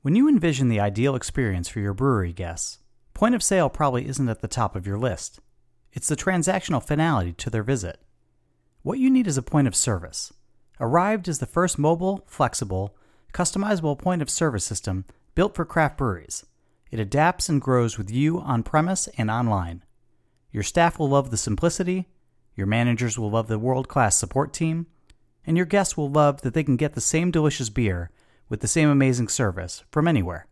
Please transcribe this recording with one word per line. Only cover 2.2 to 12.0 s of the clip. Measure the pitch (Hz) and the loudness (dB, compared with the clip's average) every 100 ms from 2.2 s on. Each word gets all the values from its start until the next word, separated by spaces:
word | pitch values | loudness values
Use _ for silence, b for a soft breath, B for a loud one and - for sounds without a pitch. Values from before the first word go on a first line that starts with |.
| 87 | -2
guests, | 85 87 82 - - _ _ _ | -6 -10 -8 -10 -10 _ _ _
point | - 220 | 0 0
of | 240 | 2
sale | - 190 143 | 2 2 2
probably | - 147 123 - | 2 0 0 -4
isn't | 131 127 | -2 -2
at | 110 | -2
the | 110 | -6
top | - 107 95 | -2 -2 -2
of | 92 | -6
your | 101 | -2
list. | 123 - - - _ _ _ _ _ | -2 -4 -10 -16 _ _ _ _ _
It's | - - | -8 -4
the | |
transactional | 151 - 180 160 185 - 143 | -2 0 0 2 0 0 -4
finality | - 151 165 131 87 | 0 0 2 2 -2
to | 85 - | -6 -4
their | 113 | -2
visit. | 107 135 101 - _ _ _ _ _ _ _ _ | -2 -2 -4 -12 _ _ _ _ _ _ _ _
What | - 262 | -6 0
you | 262 | 4
need | 262 208 | 4 2
is | 131 | -2
a | |
point | - 151 131 | 0 2 2
of | |
service. | - - 95 85 - - - _ _ _ - | 2 0 -2 -4 -12 -12 -16 _ _ _ -6
Arrived | 117 165 196 214 180 | 0 2 2 0 -2
is | 151 | -4
the | |
first | 117 170 180 - | -2 0 0 2
mobile, | 151 170 | 2 2